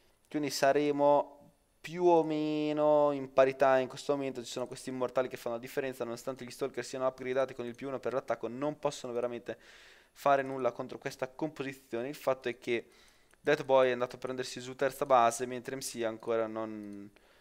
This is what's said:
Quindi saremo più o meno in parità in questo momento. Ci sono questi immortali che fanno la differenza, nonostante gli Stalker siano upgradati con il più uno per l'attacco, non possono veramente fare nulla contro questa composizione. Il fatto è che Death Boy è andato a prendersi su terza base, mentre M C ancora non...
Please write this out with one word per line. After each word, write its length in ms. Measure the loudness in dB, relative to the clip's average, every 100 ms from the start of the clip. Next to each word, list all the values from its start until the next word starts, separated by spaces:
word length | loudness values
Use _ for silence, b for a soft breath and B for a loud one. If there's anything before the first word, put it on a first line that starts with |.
| b b _
Quindi 220 | -4 -4
saremo 1000 | 2 4 4 2 4 4 4 2 -10 -20 _ _ _
più 260 | -12 2 6
o 180 | 6
meno 880 | 4 -2 -2 -2 -2 2 4 6 4
in 200 | 2 0
parità 460 | 4 4 4 4 4
in 100 | 2
questo 260 | -6 -2
momento. 300 | -2 -2 -8
Ci 80 | -10
sono 140 | -8 -8
questi 240 | -8 -10
immortali 380 | -4 -2 0 -2
che 100 | -4
fanno 180 | -6 -6
la 60 |
differenza, 420 | -6 -4 -4 -6
nonostante 400 | -6 -6 -8 -10
gli 60 | -12
Stalker 340 | -6 -6 -6
siano 220 | -8 -2 -2
upgradati 480 | -2 -4 -2 -2
con 120 | -4 -10
il 100 | -8
più 120 | -8
uno 120 | -6
per 140 | -4
l'attacco, 340 | -4 -2 -4 -4
non 320 | -4 -6 -4
possono 340 | -6 -6 -6
veramente 440 | -4 -4 -4 -10 -12 B B B B B
fare 300 | -2 2 4
nulla 300 | 2 -2 -2
contro 260 | -2 -8 -8
questa 300 | -8 -6 -8
composizione. 800 | -4 -6 -6 -8 -10 _ -6 -6
Il 80 | -4
fatto 340 | -2 0 -2
è 80 | -4
che 300 | -2 -2 -2 b b b b _
Death 240 | 0 0
Boy 260 | 4 4 6
è 20 |
andato 240 | 2 -2 -4
a 40 |
prendersi 400 | -8 -6 -6 -8
su 160 | -12 -2
terza 300 | -2 -2 4
base, 400 | 6 6 4 -4
mentre 300 | -6 -8 -8
M 40 |
C 220 | -8 -4
ancora 440 | -4 -4 -2 0 0
non... 600 | -4 -6 -8 -10 -12 -16 -20 b b